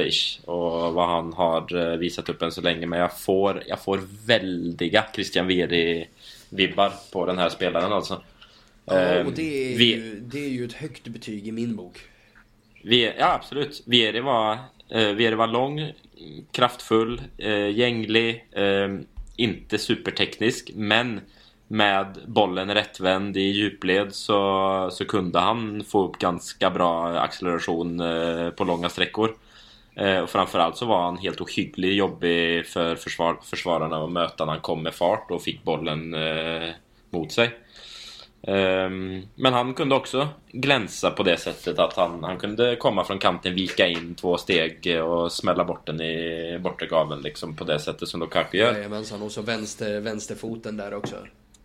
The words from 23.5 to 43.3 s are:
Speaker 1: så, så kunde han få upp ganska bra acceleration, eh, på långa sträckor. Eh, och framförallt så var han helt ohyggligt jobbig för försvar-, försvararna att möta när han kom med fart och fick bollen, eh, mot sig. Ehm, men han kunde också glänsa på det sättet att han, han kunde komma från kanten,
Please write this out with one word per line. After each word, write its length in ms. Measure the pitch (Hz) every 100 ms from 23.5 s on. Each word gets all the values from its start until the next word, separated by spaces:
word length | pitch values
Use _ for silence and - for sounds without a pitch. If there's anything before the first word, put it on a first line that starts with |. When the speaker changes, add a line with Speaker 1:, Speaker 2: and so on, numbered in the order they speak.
| 101 104 98 90 95 101
Speaker 1:
så, 760 | 98 - 104 98 95 95 95 92
så 120 | -
kunde 340 | 98 104 90 87
han 460 | 92 117 110 104
få 240 | 104 104 87
upp 100 | -
ganska 520 | 95 87 - - 95
bra 480 | 92 90 82 85 85
acceleration, 840 | - - 90 85 98 85 85 85
eh, 500 | 85 82 85 85 85
på 140 | -
långa 240 | 95 85 87
sträckor. 460 | 90 90 107 110 - _ - - - - -
Eh, 220 | 101 92
och 120 | 82
framförallt 460 | 107 92 98 85 -
så 100 | 120
var 160 | 98
han 160 | 87 90
helt 220 | 95 -
ohyggligt 560 | 87 - 90 - 92 101
jobbig 720 | 95 87 87 85 85 85 -
för 300 | 90 85 82
försvar-, 420 | - - 85 80
försvararna 640 | - - 90 82 78 80
att 80 | 80
möta 320 | 87 82 -
när 80 | 78
han 80 | 80
kom 200 | - 80
med 120 | 80
fart 360 | - 90 107 -
och 120 | 85
fick 200 | - 78
bollen, 500 | 87 76 80 78 82
eh, 560 | 78 80 80 80 82 82 82 _ _ _
mot 220 | 87 78
sig. 180 | - 117 - - - - - - - - _ -
Ehm, 760 | 98 95 92 92 95 95 95 98
men 180 | - 131
han 220 | 123 123
kunde 200 | 131 143
också 340 | 131 - 131 147 - -
glänsa 580 | 127 135 135 92 - 90
på 120 | 80
det 140 | 95 82
sättet 420 | 87 - - 78
att 180 | 82 -
han, 280 | 85 85
han 120 | 87 92
kunde 380 | 101 110 120 120
komma 280 | 135 98
från 140 | 90 98
kanten, 360 | 101